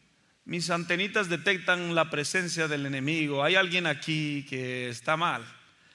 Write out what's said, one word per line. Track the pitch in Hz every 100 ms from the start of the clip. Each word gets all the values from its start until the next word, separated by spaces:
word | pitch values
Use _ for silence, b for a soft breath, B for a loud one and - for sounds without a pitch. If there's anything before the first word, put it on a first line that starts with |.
| _ _ _ _ -
mis | 175 160
antenitas | 170 175 175 196 220 185
detectan | 170 196 185 185 180 175
la | 165 160
presencia | 147 143 185 175 165 160
del | 147 139
enemigo, | 139 135 160 147 139
hay | 151
alguien | 185 185 180 165
aquí | 143 - 156 151 143 139
que | 131 127 127 123
está | 120 - 156
mal". | 170 123 113 - - b b